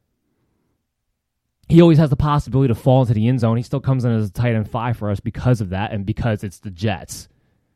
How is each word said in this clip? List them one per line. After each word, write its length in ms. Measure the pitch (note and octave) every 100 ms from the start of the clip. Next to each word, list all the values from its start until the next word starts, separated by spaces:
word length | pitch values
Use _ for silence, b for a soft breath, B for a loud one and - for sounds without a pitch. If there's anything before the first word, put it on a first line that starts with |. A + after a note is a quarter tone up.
| _ _ _ _ _ _ _ _ _ _ _ _ _ _ _ _ -
He 140 | E3
always 160 | E3+ D3+
has 120 | D3+
the 60 | C#3
possibility 520 | D#3 D3 A#2 B2+ C3+
to 80 | G#2+
fall 260 | C3 C3
into 120 | A#2+
the 120 | A2 A2+
end 140 | B2+
zone. 160 | A#2 A2+
He 60 |
still 160 | A#2+ C#3
comes 240 | C3 C3
in 80 | A#2+
as 160 | A2+ G#2
a 40 |
tight 220 | - A#2+
end 160 | A2 G2
five 260 | A#2+ A#2+ A2+
for 140 | G#2
us 80 | G2
because 420 | A2+ - B2+ A2+
of 100 | F#2+
that 220 | F#2 G#2+
and 140 | G#2+ G2
because 380 | A2 A#2+ G#2+
it's 160 | G#2 -
the 100 | G#2+
Jets. 580 | F2 G#2+ E2+ - - - _ _ _ _